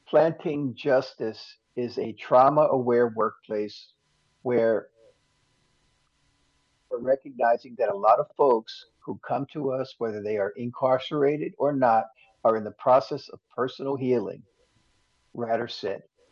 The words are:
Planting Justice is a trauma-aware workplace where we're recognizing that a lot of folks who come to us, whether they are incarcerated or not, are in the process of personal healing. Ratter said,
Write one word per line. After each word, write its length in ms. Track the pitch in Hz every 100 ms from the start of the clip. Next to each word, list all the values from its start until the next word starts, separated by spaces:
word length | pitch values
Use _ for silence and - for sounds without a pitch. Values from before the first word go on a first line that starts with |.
| _
Planting 680 | 156 165 160 175 147 139
Justice 840 | 113 147 131 135 - 113 107 - - _ 123
is 240 | 120 -
a 140 | 113
trauma-aware 960 | 107 - 127 135 151 151 135 120 120 120
workplace 840 | 110 107 - - 107 104 - - _ _ _ _ _
where 440 | 131 120 113 107 - _ _ _ _ _ _ _ _ _ _ _ _ _ _ _ _ _ _ _ -
we're 100 | 123
recognizing 760 | 127 139 147 123 117 117 127 120
that 120 | 107
a 60 | 101
lot 240 | 107 123
of 80 | 147 -
folks 500 | 143 113 - - - _
who 200 | - 104 -
come 180 | 123 139
to 180 | 156 135
us, 240 | 131 127 -
whether 260 | 113 104
they 140 | 104 107
are 140 | 98
incarcerated 1000 | - 120 - 131 - - 151 139 151 - -
or 160 | 143
not, 320 | 139 123 110 - _ _ _
are 120 | 117 110
in 80 |
the 80 | 104
process 560 | - 131 127 - 143 -
of 100 | - _ -
personal 400 | 131 - 139 135
healing. 460 | 127 123 90 87 - _ _ _ _ _ _ _ _
Ratter 340 | 120 117 117 120
said, 340 | - 107 - - _ _